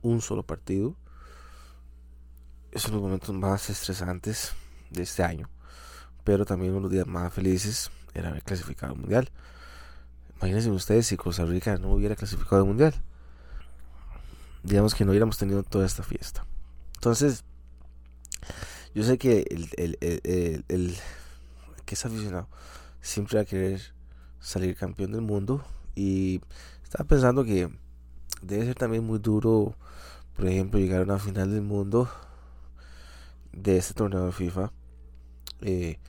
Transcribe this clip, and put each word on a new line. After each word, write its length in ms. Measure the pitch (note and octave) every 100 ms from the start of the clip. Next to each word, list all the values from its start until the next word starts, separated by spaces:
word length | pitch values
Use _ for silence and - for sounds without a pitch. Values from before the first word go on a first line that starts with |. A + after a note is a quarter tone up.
un 180 | A#2 A#2
solo 220 | - G#2
partido. 540 | - D#2+ - F#2+ A2+ F#3 - - - - - - - - - - - - - - - - -
Es 160 | - -
uno 100 | G#2+
de 40 |
los 20 |
momentos 320 | G2 F#2+ -
más 360 | F#2+ G2 G2 -
estresantes 800 | G2+ - F#2+ F2+ F2+ G#2 A2 - - - - -
de 120 | -
este 200 | F2 -
año, 260 | F2 E2 D#2 - - - - - - -
pero 200 | - G2
también 280 | G2+ F#2+ F#2
uno 80 | F#2+
de 20 |
los 100 | F#2+
días 140 | F#2+ F2
más 260 | F2+ F2
felices 580 | F#2+ F#2 F#2 G#2 - - - -
era 140 | - E2
haber 140 | D2
clasificado 500 | - F#2 E2 - -
al 60 | C2
Mundial. 320 | - A2 B2+ - - - - - - - - - - -
Imagínense 320 | F#2 G2+ A2+
ustedes 360 | F#2+ - G#2+ A#2
si 100 | F#2+
Costa 280 | - E2
Rica 320 | E2+ F2+ G#2+ F#2+
no 140 | F#2+
hubiera 240 | G2 G#2 G#2+
clasificado 460 | G2+ G#2 - G2
al 40 | G2
Mundial. 260 | G#2+ D#3 - - - - - - - - - - - - - - - - -
Digamos 300 | - G2+ G#2+
que 100 | -
no 80 | G2
hubiéramos 260 | G2+ A2+ -
tenido 240 | G2 G2
toda 240 | - G#2 F#2+
esta 160 | -
fiesta. 420 | - - - - - - - - - -
Entonces, 480 | A#2+ A#2 C#3+ A#2 - - - - - - - - - - - - - - -
yo 120 | G#2
sé 140 | A2 B2+
que 280 | C3+ A2 -
el, 220 | E2 E2 -
el, 220 | E2+ D2+
el, 200 | E2+ E2+
el, 400 | - F2+ E2+ D#2 -
el 280 | F2+ F2+ F2+ - - - - - - - -
que 100 | -
es 100 | G2
aficionado 440 | B2 A2+ G#2+ F2+ - - - - - -
siempre 360 | - - G#2 A2
va 60 |
a 40 | G2+
querer 480 | F#2+ F#2+ F#2+ - - - - - -
salir 340 | - F#2+ F#2
campeón 380 | F#2 F#2+ F#2+ G2
del 100 | A2
mundo. 420 | A2 G#2 G2+ C#3 C3+ - -
Y 460 | - G2 F#2+ F#2+ F#2 - - - -
estaba 240 | - - D3
pensando 380 | D3 B2+ B2+
que 260 | A#2 G2 E2+ - - - - - - -
debe 240 | F#2 G2+ A#2+
ser 80 |
también 300 | B2+ A#2+ A2+
muy 160 | A2+ A2
duro, 560 | A2 G#2+ A2+ A2+ G#2 - - - - - -
por 140 | - F#2
ejemplo, 320 | F#2 F#2+ G#2
llegar 220 | F#2 F#2
a 20 |
una 140 | F#2+ G2
final 320 | G2+ G2 F#2+
del 100 | G#2+
mundo 480 | G2+ G2+ G2 A2+ B2 - - - - - - - - - - - - - -
de 240 | - G2+ F#2
este 180 | F2+
torneo 320 | - G#2 F#2+ F2+
de 60 |
fifa, 400 | F2+ F2 F#2 G2+ - - - - - - - - -
eh, 400 | G2+ F#2 E2+ D#2